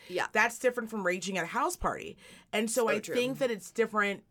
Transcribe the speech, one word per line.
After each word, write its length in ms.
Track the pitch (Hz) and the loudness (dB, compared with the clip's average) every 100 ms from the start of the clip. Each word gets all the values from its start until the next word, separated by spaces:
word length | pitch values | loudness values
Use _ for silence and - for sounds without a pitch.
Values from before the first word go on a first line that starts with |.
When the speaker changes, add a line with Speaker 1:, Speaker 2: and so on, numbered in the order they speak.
| - | -8
Speaker 1:
Yeah. 200 | 180 - | -4 0
Speaker 2:
That's 260 | 214 220 - | 2 2 2
different 320 | 247 240 220 | 0 0 -4
from 120 | 220 | -2
raging 360 | 180 185 180 190 | 0 0 -2 -2
at 60 | 165 | -2
a 20 | |
house 280 | 208 311 349 | 0 -2 0
party. 400 | 165 110 - - - - - | -2 -2 -8 -14 -20 -20 -4
And 160 | 208 226 | -2 0
so 120 | 254 | 2
Speaker 1:
So 80 | 220 | 2
Speaker 2:
I 100 | 208 | 2
Speaker 1:
true. 160 | 190 247 | 0 0
Speaker 2:
think 240 | 247 269 | 0 0
that 100 | 262 | -2
it's 220 | 208 - | -2 -4
different. 520 | - 220 214 202 196 - | 0 0 2 0 0 -4